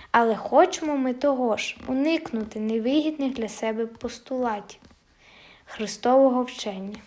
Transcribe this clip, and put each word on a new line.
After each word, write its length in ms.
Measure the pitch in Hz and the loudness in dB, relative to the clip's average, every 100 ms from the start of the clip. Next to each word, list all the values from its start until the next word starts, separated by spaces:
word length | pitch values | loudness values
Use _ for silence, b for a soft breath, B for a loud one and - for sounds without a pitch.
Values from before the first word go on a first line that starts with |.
| B | B
Але 240 | 233 226 208 | 2 2 0
хочемо 640 | - 262 359 - 311 285 | 2 6 6 2 -2 0
ми 160 | 254 | -2
того 440 | 247 285 254 247 208 | 0 0 2 0 0
ж 200 | - - - | -4 -8 -4
уникнути 720 | 262 302 320 320 220 214 214 | 0 2 0 -2 -6 -6 -6
невигідних 760 | 214 226 233 302 311 302 269 | -2 0 2 2 0 -2 -4
для 160 | 262 220 | -4 -6
себе 360 | - 220 220 226 | -4 -4 -4 -6
постулатів: 960 | - 233 - - 254 240 208 - - - _ _ b b b b b b | -6 -10 -10 -8 -4 -2 -4 -10 -20 -20 _ _ b b b b b b
Христового 760 | - 208 - 240 262 269 247 | -8 -8 -2 4 6 6 4
вчення. 540 | 240 - 214 190 196 208 | -2 -6 -8 -8 -10 -14